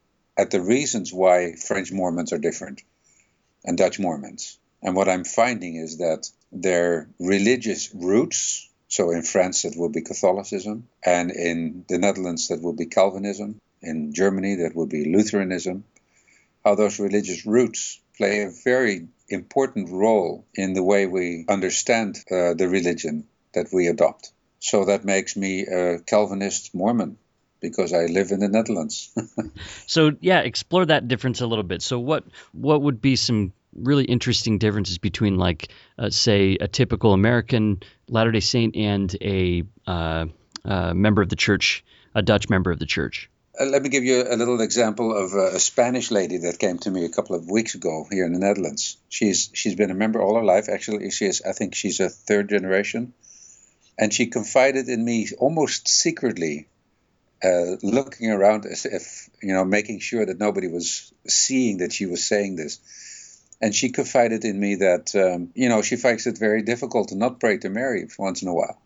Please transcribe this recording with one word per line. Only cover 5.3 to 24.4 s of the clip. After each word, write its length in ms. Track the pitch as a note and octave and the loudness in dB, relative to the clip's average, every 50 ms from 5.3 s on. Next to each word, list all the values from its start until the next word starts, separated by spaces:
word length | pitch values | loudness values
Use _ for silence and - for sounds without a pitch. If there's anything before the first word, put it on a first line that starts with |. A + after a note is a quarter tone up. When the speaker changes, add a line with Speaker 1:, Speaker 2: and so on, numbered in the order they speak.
| - A#2 A2+ B2+ A#2+ G2+ F2+ F2 D#2+ | 0 2 2 2 0 -4 -6 -8 -8
Speaker 1:
is 240 | D#2+ D#2+ D#2 D#2+ D#2+ | -8 -10 -10 -8 -4
that 320 | F2 E2 D#2+ D#2 - - - _ _ _ | -2 -2 -2 -4 -6 -12 -16 _ _ _
their 560 | - F#2 F2 F#2 F2+ F2 F2 F2 E2+ D#2+ D2+ - - - | -12 -4 0 2 2 4 4 2 2 0 -4 -8 -12 -6
religious 720 | F2 F2+ G2+ G2 G2+ A#2 C3 B2 A2+ A2 F2+ - - - | 0 0 2 2 4 2 2 2 0 -4 -4 -4 -8 -10
roots, 800 | - F2+ F2 F#2 G2+ A#2 D#3+ - - - - - - - - _ _ _ _ | -10 -6 0 2 2 2 2 2 -2 -4 -4 -4 -6 -6 -10 _ _ _ _
so 240 | _ - - F#2 E2+ | _ -2 0 0 0
in 120 | E2+ E2+ | 0 -2
France 400 | D#2+ - - F#2+ F2+ F2+ - - | -2 0 2 2 2 2 0 -2
that 120 | - E2+ D2+ | -4 -4 -4
will 120 | E2+ E2+ E2 | -4 -4 -2
be 140 | D#2 E2 | -2 -4
Catholicism, 840 | D#2+ - - - - F#2 F2+ G2+ G2 - G#2+ F#2+ F#2 G#2+ G#2 A#2 B2 - _ _ - | -6 -6 -4 0 2 2 2 0 -4 -6 -8 -6 -6 -6 -8 -10 -12 -18 _ _ 0
and 280 | F2+ F2 F2 F2 F2 | 2 2 2 0 -2
in 520 | F2+ E2 E2+ E2+ E2 E2+ E2 D#2+ E2 F2+ - - | -4 -2 -2 -2 -2 -2 -4 -6 -6 -10 -6 -4
the 100 | F#2 F2 | -2 2
Netherlands 480 | G2+ G2+ F#2+ F#2+ F#2 F2 E2 E2 - | 2 0 0 0 -4 -4 -4 -6 -4
that 160 | - F2 D#2 | -4 -4 -4
will 120 | E2 F2 D#2 | -4 -6 -4
be 120 | E2 E2 | -4 -6
Calvinism, 760 | E2 - G2 F#2+ G2 F#2+ G2 G2 G2+ F#2+ G2+ G#2 G#2 G#2+ - _ _ _ _ | 0 2 2 2 2 2 -4 -6 -6 -6 -6 -8 -10 -10 -14 _ _ _ _
in 300 | - D#2+ D#2 D#2 D2+ D2+ | -10 -8 -6 -6 -6 -6
Germany 420 | D2 E2+ F#2+ G2 F#2+ F#2+ F#2+ G2+ G2+ F2+ | -2 2 2 2 2 0 -2 -2 -2 -2
that 140 | E2+ D#2+ D#2+ | -4 -4 -4
will 100 | E2 D#2+ | -4 -4
be 260 | C#2+ - D2+ D2 D#2 | -4 -4 -4 -2 2
Lutheranism, 680 | F2 G2+ D#3 - A2 G2 F#2+ F#2 F#2 F2+ - F#2 F2+ G2 - _ _ _ _ _ _ _ _ _ _ _ _ _ _ _ _ | 2 2 2 2 0 -2 -2 -2 -4 -4 -6 -6 -8 -8 -12 _ _ _ _ _ _ _ _ _ _ _ _ _ _ _ _
how 120 | G#2+ G2+ | 2 4
those 240 | G2 G#2+ G2 G2+ - | 4 2 2 0 -2
religious 440 | G2+ F#2+ G2 G#2 - F#2+ F2+ E2+ - | -2 0 0 0 0 -2 -8 -8 -4
roots 560 | G#2+ G#2+ B2 B2 A2 A2 - - - - - _ _ _ | 2 2 4 2 2 -2 -6 -8 -10 -12 -16 _ _ _
play 260 | - G#2+ G2 G#2 G#2 | -4 -2 0 0 -2
a 100 | G2+ F#2 E2+ - | -2 -4 -8 -4
very 460 | - B2 B2 C3 B2+ A2 G2 F2 E2 - _ _ _ _ | 0 2 2 4 2 2 0 -2 -8 -14 _ _ _ _
important 640 | G#2 F2+ - - - C#3+ C3+ C3 - G#2+ F#2 E2+ | -8 -8 -8 -2 0 0 0 0 -2 -6 -6 -6
role 540 | F#2 F#2 G#2 A2+ A2 G2+ F2 E2 - - - _ - | 0 2 4 4 4 4 2 0 -4 -8 -12 _ -6
in 200 | G2 G2 F#2+ F#2 | -4 -4 -2 0
the 80 | F#2+ F2+ | 0 2
way 220 | F#2+ G#2 G2 G2 | 4 4 2 2
we 380 | F2+ F#2 F#2 F2 F2 E2+ E2 D#2+ E2 | 0 0 -2 -2 -2 -4 -4 -2 -2
understand, 680 | G2 F#2+ F#2+ F2+ - - - - A#2 A2+ A2 G2 - - - - | 0 0 0 -2 -2 -2 0 2 2 2 0 -2 -6 -10 -8 -4
uh, 240 | F#2+ F2+ F2 F2 E2 | -2 0 2 2 2
the 140 | D#2+ F#2 F2+ | 2 0 2
religion 580 | F#2 F#2+ E2+ F2 E2 E2 E2 D#2 D2+ D2+ - - _ _ _ _ | 2 0 0 0 -2 -2 -4 -6 -6 -6 -8 -12 _ _ _ _
that 140 | - - - - | -6 -6 -4 0
we 160 | F#2+ F#2 F2 E2+ | 0 2 2 2
adopt. 420 | D#2+ - F2 - - - - - _ _ | 2 2 2 2 2 -4 -14 -20 _ _